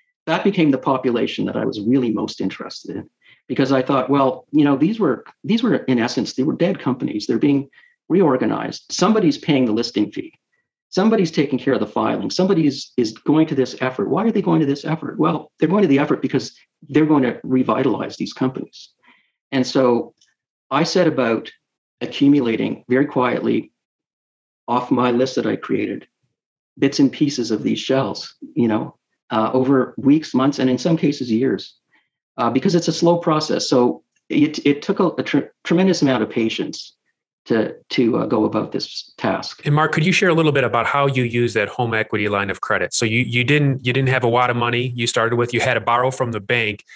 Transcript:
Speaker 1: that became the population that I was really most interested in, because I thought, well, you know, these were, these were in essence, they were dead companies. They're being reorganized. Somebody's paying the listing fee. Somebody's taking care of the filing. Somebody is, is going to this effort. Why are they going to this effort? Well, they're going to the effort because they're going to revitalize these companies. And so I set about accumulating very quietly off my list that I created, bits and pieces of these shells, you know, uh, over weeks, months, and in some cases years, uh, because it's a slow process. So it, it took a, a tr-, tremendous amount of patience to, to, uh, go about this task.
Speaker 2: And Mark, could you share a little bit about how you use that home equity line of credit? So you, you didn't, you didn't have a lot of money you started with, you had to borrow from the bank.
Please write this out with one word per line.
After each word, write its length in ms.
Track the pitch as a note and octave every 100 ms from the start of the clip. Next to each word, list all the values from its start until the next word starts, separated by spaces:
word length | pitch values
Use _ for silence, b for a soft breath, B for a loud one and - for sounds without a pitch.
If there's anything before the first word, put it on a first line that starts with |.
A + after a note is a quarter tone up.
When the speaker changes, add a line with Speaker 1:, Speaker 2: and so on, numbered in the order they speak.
| b _ -
Speaker 1:
that 180 | F3
became 260 | G3 G3 D#3
the 80 | C3
population 640 | - C3 B2+ A#2 - - G2
that 100 | A2+
I 100 | A2
was 140 | G#2+
really 300 | G#2 C3+ A#2+
most 300 | - G#2+ -
interested 560 | F#2+ - - - - -
in, 140 | - _ b b b
because 260 | C3+ C3+
I 100 | C3+
thought, 260 | B2+ C#3 C3
well, 380 | C#3+ C3+ B2+ -
you 120 | D3+
know, 120 | C#3+ C3+
these 220 | E3+ A3+
were, 260 | E3+ A2+ - -
these 180 | - A3+
were 140 | A#3 C3+
in 220 | - A#2+
essence, 360 | A2+ - G2+
they 100 | -
were 100 | C3
dead 240 | - F3 -
companies. 480 | C#3 B2 C3 - -
They're 120 | A#2
being 300 | D3 C#3 C#3 b b b -
reorganized. 760 | F3+ E3 B2+ A2 A2 A2+ - -
Somebody's 480 | - F#3 G#3+ E3+ C3+
paying 280 | - C#3 A#2+
the 60 |
listing 400 | G#2+ A#2+ A#2 G2+
fee. 200 | - - _ _ _ _ _ _
Somebody's 400 | - A3 A3 E3
taking 280 | - C#3+ B2
care 160 | C#3
of 60 | A2+
the 60 | G#2+
filing. 440 | A2+ A2 - -
Somebody 360 | - F#3+ F3 D3+
is, 260 | B2+ - -
is 160 | A2
going 340 | - - D3+ D#3+
to 60 |
this 220 | C3+ B2 -
effort. 260 | C3 - -
Why 160 | D#3
are 80 | A3+
they 80 | G#3
going 200 | F#3 D#3+
to 60 | C#3
this 200 | C#3 D#3
effort? 320 | D#3+ D#3+ -
Well, 340 | D#3 D#3 - -
they're 100 | D#3
going 140 | G#3
to 60 | F3+
the 100 | C#3
effort 240 | D3 C#3
because 340 | C3 C#3 A#2+ b b _ C3+
they're 160 | C#3+ D#3
going 180 | D3
to 140 | B2 A2+
revitalize 720 | - B2+ A#2 A2 C3 G#2+ G#2 -
these 160 | -
companies. 580 | - C3 - - - - _ b b b b -
And 140 | C3+ B2+
so 480 | C#3+ B2+ A#2 - _ _ _ _ _ -
I 140 | C3+
set 220 | E3 F#3 E3
about 440 | C3 A#2+ A2+ - - _ _ _ -
accumulating 840 | A#2 - C#3+ C#3+ A#2 A2 A2 A2+ -
very 180 | B2+ C#3+
quietly 640 | C3+ B2 A#2+ A2 A#2 - _ _ _ _ _ _ _ _ _ -
off 220 | B2 -
my 200 | B2 B2
list 240 | A#2+ C3
that 120 | - A2
I 100 | -
created, 500 | - A#2+ G#2 G2+ - _ _ _ _ _ _ -
bits 220 | C#3 C#3+
and 100 | C3+
pieces 400 | - C#3+ - A2
of 120 | G#2+
these 180 | A2 A2
shells, 540 | - C3 G#2+ - - - -
you 140 | - A#2
know, 280 | G2+ - - _ _ -
uh, 200 | A2+ -
over 420 | C3 B2+ C3+ A#2+ -
weeks, 340 | B2+ D#3 D3+
months, 260 | B2+ C3+ C#3
and 120 | B2+
in 80 | B2+
some 180 | F3+ E3
cases 340 | D3 C#3+ B2
years, 440 | A2+ C3 G2 - _ _ _ _ _ _ -
uh, 140 | A#2
because 240 | B2+ -
it's 140 | E3+ E3+
a 40 |
slow 260 | - E3+ E3+
process. 500 | E3+ D#3 D3 G#2 -
So 360 | C3 B2 - _ _ -
it, 360 | - D3+ D3+
it 160 | C#3+ C#3+
took 200 | - G3
a, 80 | F3 -
a 40 |
tr-, 260 | C3 C#3+ - _
tremendous 380 | - F3 F#3+ E3+
amount 200 | C#3+ A#2
of 80 | G#2+
patience 640 | B2 A2+ - D#2 - - _ _ _ _ _ -
to, 280 | A#2 C3 - -
to, 280 | - A#2 A2+
uh, 80 | -
go 180 | A2
about 280 | G#2+ A2 -
this 400 | - - - - -
task. 460 | A2 F#2+ - -
Speaker 2:
And 100 | D3
Mark, 180 | D3 D#3
could 120 | D#3+
you 80 | E3
share 160 | - F#3+
a 60 |
little 180 | D#3+ D#3
bit 120 | C3+
about 220 | A#2+ A#2 A2+
how 200 | C#3+ C#3
you 180 | B2+
use 300 | A#2+ A#2+ A#2+
that 140 | G#2+ G2+
home 260 | - A#2
equity 340 | A2 G#2+ G#2+ G#2
line 220 | G2+ G2+
of 100 | F#2
credit? 320 | - G2 F2+
So 140 | - A2+
you, 140 | A#2
you 220 | B2 A#2+
didn't, 420 | A#2+ D3 C#3+ C3+ B2+
you 60 |
didn't 180 | B2+ C3
have 120 | B2+
a 60 | B2
lot 220 | A#2+ B2
of 60 | A#2+
money 360 | A#2 A#2+ B2+
you 120 | A#2+ A#2
started 300 | A#2+ A2+ A#2+
with, 180 | A#2+
you 60 | -
had 140 | B2+
to 60 | A#2
borrow 300 | A2+ A#2+ C3
from 220 | C3 A#2+
the 80 | G#2+
bank. 440 | G2 A#2+ G#2+ G#2 -